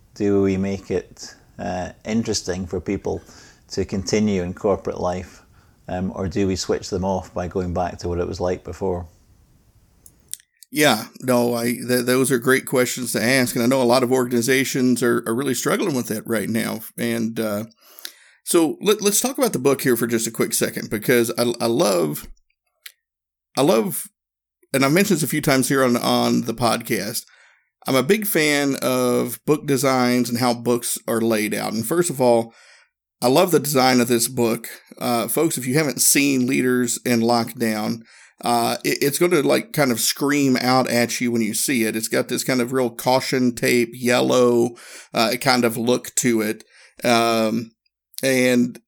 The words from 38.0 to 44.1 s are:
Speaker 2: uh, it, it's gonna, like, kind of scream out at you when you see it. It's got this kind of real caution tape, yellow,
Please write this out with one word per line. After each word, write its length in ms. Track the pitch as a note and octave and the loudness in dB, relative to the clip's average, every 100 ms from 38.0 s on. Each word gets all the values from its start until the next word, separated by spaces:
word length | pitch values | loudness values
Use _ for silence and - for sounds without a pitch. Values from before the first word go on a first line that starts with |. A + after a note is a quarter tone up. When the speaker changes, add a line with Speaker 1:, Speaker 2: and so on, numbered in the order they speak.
| - - - - | -10 -20 -20 -8
Speaker 2:
uh, 360 | - A#2 A#2+ B2 | -2 0 0 -2
it, 140 | C#3 - | -2 0
it's 160 | C#3 - | 0 0
gonna, 240 | F3 F3 | 2 2
like, 300 | C#3 C3+ - | 2 0 0
kind 200 | - C3+ | 0 0
of 80 | A2 | 0
scream 580 | - - C#3+ C#3+ C#3 B2 | -2 -2 0 2 2 2
out 320 | B2 C3 - | 2 2 2
at 320 | A#2+ A#2 - | 0 0 -2
you 100 | A#2+ | -2
when 100 | A#2 | 0
you 120 | G#2+ | -2
see 320 | A#2 - C3 A2 | -2 -2 0 0
it. 100 | A2 | -2
It's 140 | A2 | -2
got 180 | C3 B2+ | -2 -2
this 160 | B2 | -4
kind 160 | - B2+ | -2 -2
of 140 | A#2+ | 0
real 160 | C3 A#2+ | 0 -2
caution 640 | A2+ B2+ C3 - C3+ B2+ A#2 | -2 0 0 0 0 0 0
tape, 360 | C3 B2 A#2 | 2 2 2
yellow, 840 | B2 A#2+ | -2 0